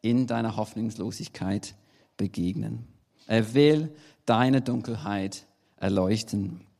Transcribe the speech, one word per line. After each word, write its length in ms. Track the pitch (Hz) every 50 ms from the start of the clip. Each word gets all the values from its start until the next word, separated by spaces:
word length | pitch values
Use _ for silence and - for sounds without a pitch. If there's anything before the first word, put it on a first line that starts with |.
in 240 | - 113 120 123 131
deiner 300 | 110 117 113 113 113 101
Hoffnungslosigkeit 1200 | 101 107 - - 113 113 113 107 - 90 113 - - - - _ - 90 92 95 101 - - - _ _ _ _ _ _ _ _ -
begegnen. 680 | 104 98 - - 85 90 98 - - - 117 117 117 - - _ _ _ _ _ _ -
Er 260 | 107 113 110 107 117
will 380 | 135 147 147 151 151 156 156 - - - - _ _ _
deine 360 | - 117 113 127 131 135 135
Dunkelheit 840 | 127 - 123 120 113 - 117 107 - 101 101 98 95 98 - - - _ _ _ _ _ _ _
erleuchten. 840 | - 95 98 95 92 92 110 107 110 - - 107 98 - - 90 - _ _ _